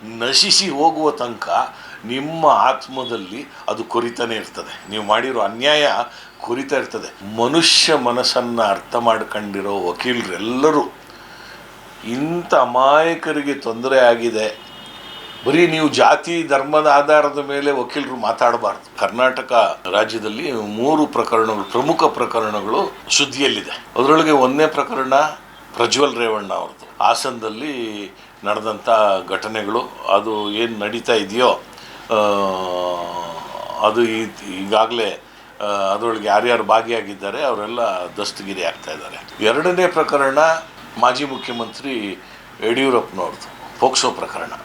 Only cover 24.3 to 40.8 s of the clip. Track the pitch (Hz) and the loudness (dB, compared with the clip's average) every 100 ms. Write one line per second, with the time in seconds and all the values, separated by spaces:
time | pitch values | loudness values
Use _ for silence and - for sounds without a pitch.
24.3 | 147 127 139 156 147 135 120 131 139 151 | 6 4 4 2 2 -4 -4 2 2 2
25.3 | 143 - - - - 117 117 143 117 117 | -2 -18 -20 -18 -2 0 2 0 -2 -2
26.3 | 107 98 90 85 - - - 104 117 135 | -2 -4 -6 -8 -14 -20 0 2 2 -2
27.3 | 117 110 107 147 131 113 104 95 - - | -6 -8 -8 -8 -8 -8 -10 -14 -16 -20
28.3 | - 101 107 110 104 - 110 104 95 90 | -8 -4 -2 -2 -4 2 4 4 2 -2
29.3 | 95 107 110 101 117 - - - 98 107 | -6 -4 -6 -2 -2 -4 -8 2 2 2
30.3 | 107 104 107 117 110 104 117 113 113 98 | -4 -4 -2 -2 -4 -6 -6 0 0 2
31.3 | 113 123 - - - - - - 110 104 | 2 4 2 -6 -20 -18 -18 -2 2 2
32.3 | 101 98 92 92 90 90 87 87 87 85 | 2 0 -2 -4 -4 -2 -4 -6 -8 -8
33.3 | 85 90 - - - 107 110 117 110 110 | -10 -12 -12 -10 0 2 4 0 0 -6
34.3 | - 98 92 98 107 113 120 104 82 - | -10 -12 -10 0 2 2 0 -4 -4 -16
35.3 | - - - 104 101 98 104 117 110 104 | -20 -20 -8 -4 -2 0 0 -2 -2 2
36.3 | 104 120 113 101 113 113 117 101 98 98 | 2 4 0 4 2 2 -4 -6 -10 -8
37.3 | 120 143 107 107 120 110 92 87 82 101 | -4 -2 -2 -4 -4 -4 -4 -8 -6 -8
38.3 | - 98 92 82 - - 78 73 - - | -8 -10 -6 -6 -6 -12 -12 -12 -16 -18
39.3 | - 104 127 170 180 180 165 147 147 135 | 0 2 2 2 2 2 2 0 2 2
40.3 | 139 160 160 - - | 4 4 2 -4 -18